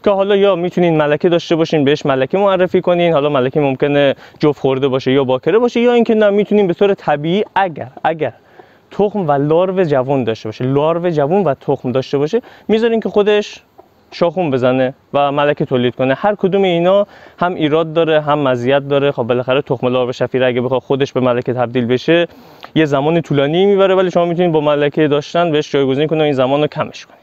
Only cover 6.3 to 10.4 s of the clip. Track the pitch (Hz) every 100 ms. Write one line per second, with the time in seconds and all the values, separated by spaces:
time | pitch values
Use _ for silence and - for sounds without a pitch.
6.3 | 202 202 208 196 175 196 196 - 151 156
7.3 | 190 208 - 196 139 117 - - 160 139
8.3 | - _ - - _ _ - 202 208 165
9.3 | 143 147 160 185 185 175 143 127 139 113
10.3 | 110